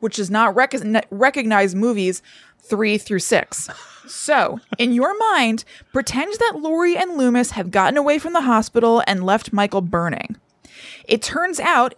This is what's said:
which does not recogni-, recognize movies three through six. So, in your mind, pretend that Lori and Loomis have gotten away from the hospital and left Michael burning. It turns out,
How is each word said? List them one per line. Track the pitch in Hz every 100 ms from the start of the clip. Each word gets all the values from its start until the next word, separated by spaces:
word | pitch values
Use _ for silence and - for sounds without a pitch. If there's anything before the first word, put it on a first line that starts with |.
which | 220 -
does | 185
not | 214 226
recogni-, | 196 269 254 214 220 -
recognize | 202 262 277 220 208 196
movies | 185 233 214 185 180 - - - _
three | - 208 214 208
through | - 196
six. | - 202 - - - - - - -
So, | - - 285 190 226 - -
in | 240
your | 240 285 403 440
mind, | 359 233 226 - - _
pretend | 262 269 247 330 427
that | 466 339
Lori | 311 320 349 349
and | 359 320
Loomis | 254 240 247
have | - 180
gotten | 196 185 285
away | 285 294
from | 320
the | 349
hospital | 269 226 220 233 233 233 -
and | 190 185
left | 214 -
Michael | 202 202 196
burning. | 175 175 170 - - - _ _ - - - - -
It | 233
turns | - 302 359 320
out, | 339 302 254